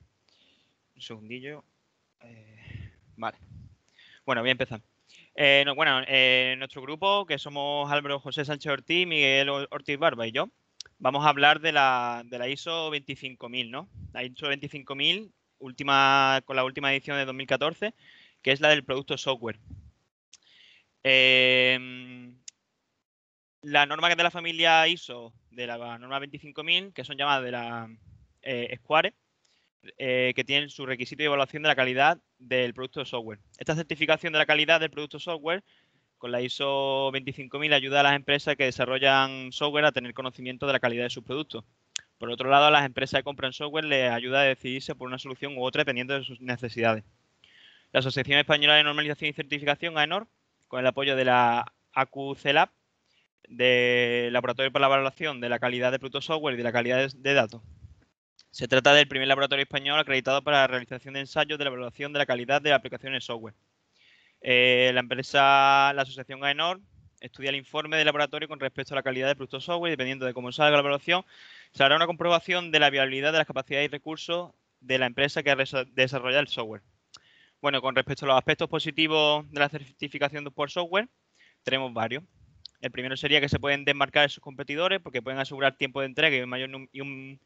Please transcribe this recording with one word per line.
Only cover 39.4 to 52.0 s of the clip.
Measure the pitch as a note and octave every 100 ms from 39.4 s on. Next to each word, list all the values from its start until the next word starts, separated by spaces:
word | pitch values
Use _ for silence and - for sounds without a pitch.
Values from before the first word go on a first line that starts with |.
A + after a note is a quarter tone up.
| B2+
software | - D3 D3
a | D3
tener | C3 B2
conocimiento | A#2+ C3 - B2+ B2+ C#3+
de |
la | C3
calidad | B2 A#2
de | A#2+
sus | B2+ -
productos. | C3+ D#3 A2+ - _ _ - - _
Por | A2+
otro | B2 B2+
lado, | C#3 D3
a |
las | D3+ C#3
empresas | B2+ C3 C#3+
que | C#3+
compran | C#3 C3
software | - D3 D#3
les | D3+ C#3 B2+
ayuda | A#2 B2+ C3+
a |
decidirse | C#3 C3 B2+ C3 - C#3
por | B2+
una | B2+
solución | C#3 C3 C#3+ C3+
u | B2+
otra | D3
dependiendo | C#3+ B2 B2+ C#3
de |
sus | B2+ A#2+
necesidades. | B2+ A#2+ B2 A2+ A2+ A2 - _ _ _ _ _ - _ _
La | C3
Asociación | C3 C3+ B2+ C#3+
Española | C#3+ D3 D3 D3+
de |
Normalización | D3 D3 D3+ D3 D3+
y |
Certificación, | D3 C#3+ D3 C#3+ C#3+ E3+ D#3
aenor, | D3+ F#3 A3+ _ _ _ _
con | B2+
el | B2+
apoyo | C3 C#3 C3
de | B2+
la | B2 A#2+ A#2 A2+ - _
A | -